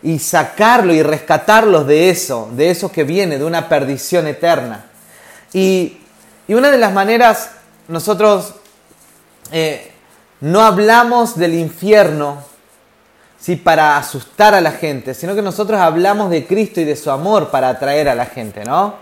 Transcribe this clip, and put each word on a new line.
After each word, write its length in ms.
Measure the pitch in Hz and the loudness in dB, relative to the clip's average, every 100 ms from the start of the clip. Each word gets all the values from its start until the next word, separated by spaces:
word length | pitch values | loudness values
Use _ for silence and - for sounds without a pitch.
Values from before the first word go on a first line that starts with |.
Y 160 | 147 160 | -4 -4
sacarlo 720 | - 175 151 - 214 247 185 | -2 -2 -2 0 2 4 4
y 100 | 160 | 2
rescatarlos 840 | 151 151 - 156 - 214 226 175 139 | 2 -2 0 -2 4 4 4 2 4
de 240 | 151 180 | 4 4
eso, 380 | 175 - 123 107 | 0 -4 -8 -8
de 180 | 120 160 | -2 0
eso 220 | 180 190 | 0 -6
que 100 | - | -4
viene, 360 | 143 175 190 143 | -4 -2 -2 -4
de 60 | |
una 240 | 151 165 165 | -4 -4 -2
perdición 580 | 151 135 135 - 180 156 | -2 -2 -6 -4 -2 -2
eterna. 600 | 135 170 170 123 107 - _ _ - - - _ | -2 0 0 -2 -12 -18 _ _ -20 -20 -20 _
Y, 460 | 190 190 190 175 - _ _ _ _ _ | -2 0 0 -2 -8 _ _ _ _ _
y 80 | |
una 160 | 220 277 | 2 4
de 80 | 277 | 4
las 140 | 220 | 2
maneras, 580 | 190 196 233 233 214 - - _ _ _ | 0 0 4 4 2 -6 -18 _ _ _
nosotros, 680 | 165 196 196 214 202 - - _ _ _ _ _ _ _ _ - | -8 -4 0 2 2 -2 -16 _ _ _ _ _ _ _ _ -10
eh, 380 | 160 160 139 - _ _ _ _ _ | -4 -4 -6 -14 _ _ _ _ _
no 200 | 143 180 | -2 2
hablamos 800 | 220 190 208 233 240 240 226 170 | 4 4 4 4 4 2 0 -2
del 160 | 170 | -2
infierno, 880 | 165 165 - 190 214 180 151 147 143 143 _ _ _ _ _ _ _ _ _ | -2 -4 -6 2 4 4 0 -6 -8 -16 _ _ _ _ _ _ _ _ _
¿sí? 160 | - 175 | -6 -2
Para 400 | 180 160 151 143 | 0 2 2 2
asustar 580 | 131 139 - - 208 | -2 -12 -16 2 4
a 60 | 202 | 4
la 120 | 165 | 0
gente, 420 | 139 160 135 120 | -4 -8 -8 -10
sino 200 | 127 165 | -10 -6
que 80 | 202 | -4
nosotros 380 | 202 185 208 220 | -4 -4 -4 2
hablamos 500 | 170 160 185 208 202 | 2 2 0 0 0
de 160 | 170 - | -2 -2
Cristo 340 | 202 208 - | -2 -2 -2
y 40 | |
de 100 | 156 147 | -4 -4
su 140 | 151 | -4
amor 400 | 135 170 214 151 | -4 0 0 0
para 180 | 139 131 | -2 -2
atraer 380 | 123 139 143 147 | -2 -2 0 0
a 60 | |
la 120 | 120 120 | -2 -4
gente, 380 | - 110 104 | -8 -14 -12
¿no? 300 | 104 147 202 208 | -6 -2 -2 -6